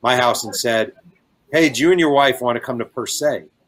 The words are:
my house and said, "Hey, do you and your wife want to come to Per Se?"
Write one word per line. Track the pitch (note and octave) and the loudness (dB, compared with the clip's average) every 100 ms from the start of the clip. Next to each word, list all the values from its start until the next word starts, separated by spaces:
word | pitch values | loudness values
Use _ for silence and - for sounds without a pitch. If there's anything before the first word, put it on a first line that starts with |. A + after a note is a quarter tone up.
my | A#2 B2+ | 0 2
house | B2 A2+ | 2 0
and | A2 G2+ | -4 -6
said, | B2 A2+ A2 - - _ _ _ _ | -2 -2 -2 -8 -20 _ _ _ _
"Hey, | D3+ D#3+ | 0 2
do | A#2+ | 2
you | D#3 | 2
and | F3+ | 2
your | D#3+ | 2
wife | C#3 C#3 B2+ | 4 2 2
want | B2 A#2+ | -2 -4
to | |
come | B2 B2 | -4 -8
to | A2+ | -8
Per | - G#2 | -8 -8
Se?" | - D3 A2 D#2 _ | -4 -4 -4 -8 _